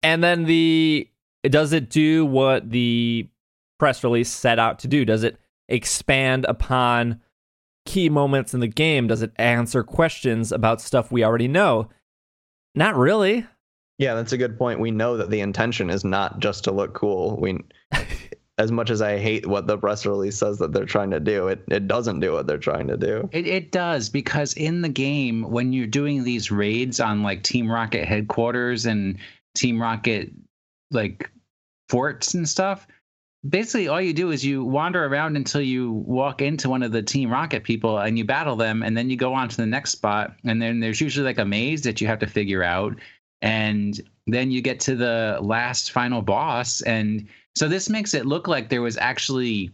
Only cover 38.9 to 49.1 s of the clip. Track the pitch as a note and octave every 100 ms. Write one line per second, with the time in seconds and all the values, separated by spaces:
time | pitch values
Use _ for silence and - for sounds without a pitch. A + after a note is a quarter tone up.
38.9 | A2 B2+ C3 B2+ C3 B2 A2 A2 B2+ C#3+
39.9 | - G#2+ G#2 G#2 - B2 A2+ A#2 A#2 A2+
40.9 | A2 D3+ C3 C3+ A#2 G2+ G2+ B2 D#3 B2+
41.9 | G#2+ A2 A2 G#2 - G2+ F#2+ F2 F2+ G#2
42.9 | - - _ _ _ G#2+ A2 G#2+ G#2+ G#2
43.9 | G2+ - _ - A#2 C3 B2+ B2+ B2+ -
44.9 | C3 B2 A#2 A2 G#2 G2+ A2+ B2 A#2+ -
45.9 | - B2 A#2+ A2 A#2 D#3 A#2+ B2+ - -
46.9 | A2+ G#2+ G#2+ G#2 - _ - D#3 F#3 F#3
47.9 | G#3+ G#3 D3 B2 D3 - D3 A2 B2 A#2+
48.9 | A#2 A#2